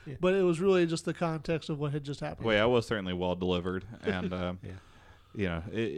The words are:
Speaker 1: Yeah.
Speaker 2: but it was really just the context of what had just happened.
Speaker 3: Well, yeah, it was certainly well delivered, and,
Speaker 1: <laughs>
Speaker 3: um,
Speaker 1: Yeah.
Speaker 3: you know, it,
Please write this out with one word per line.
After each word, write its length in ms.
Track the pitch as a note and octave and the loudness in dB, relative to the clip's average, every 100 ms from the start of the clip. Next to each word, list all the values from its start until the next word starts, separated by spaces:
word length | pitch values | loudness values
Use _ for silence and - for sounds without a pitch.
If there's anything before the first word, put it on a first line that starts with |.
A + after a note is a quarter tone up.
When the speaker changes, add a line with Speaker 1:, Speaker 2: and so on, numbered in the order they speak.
| - | -12
Speaker 1:
Yeah. 100 | C3 | -2
Speaker 2:
but 120 | F#3 G3 | 2 4
it 80 | |
was 160 | F3+ D#3+ | 2 4
really 240 | G3 F#3 E3 | 4 4 4
just 180 | E3 - | 0 -4
the 80 | |
context 560 | D#3+ E3+ D#3+ D3 D#3+ - | -2 -2 -2 -2 -4 -2
of 100 | D3 | -4
what 120 | D3 | -2
had 120 | D3 | -4
just 160 | C#3 C#3 | -6 -8
happened. 260 | D3+ D#3+ A2+ | -8 -2 4
Speaker 3:
Well, 100 | G#2 | 6
yeah, 80 | A#2 | 6
it 40 | |
was 160 | B2 A2 | 4 2
certainly 280 | A2 F#2 | -2 -2
well 220 | F2+ F2+ F2+ | 0 0 0
delivered, 500 | F2+ F2 F2+ F#2 G2+ G#2+ | 2 0 0 -4 -6 -8
and, 280 | - F#2+ F#2 | -4 -2 -2
Speaker 1:
<laughs> 0 | |
Speaker 3:
um, 260 | F2+ F2+ F#2 | -2 -4 -4
Speaker 1:
Yeah. 80 | F#2+ F#2+ - - - - _ G#2+ | -10 -16 -18 -20 -20 -20 _ -4
Speaker 3:
you 120 | F#2 | -2
know, 160 | E2 F#2+ | -2 -4
it, 200 | G2 A2+ | -4 -4